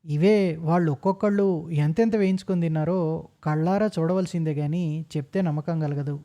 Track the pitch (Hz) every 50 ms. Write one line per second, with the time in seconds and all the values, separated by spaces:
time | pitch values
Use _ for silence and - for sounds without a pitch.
0 | _ 160 147 147 170 202 214 208 190 175 156 160 165 156 170 180 170 156 139 -
1 | - 190 190 196 - 208 202 202 202 196 180 156 - 165 170 147 147 151 160 -
2 | 226 226 214 214 196 190 190 185 - - 190 175 170 165 160 156 151 160 185 185
3 | 170 156 160 160 160 - _ _ - 156 151 156 160 180 190 202 214 214 - 170
4 | 160 165 185 190 185 185 - 170 160 160 147 143 147 147 156 180 175 156 151 160
5 | 156 _ - 156 139 - - 190 190 165 147 156 151 - 170 160 156 147 143 143
6 | 143 147 143 143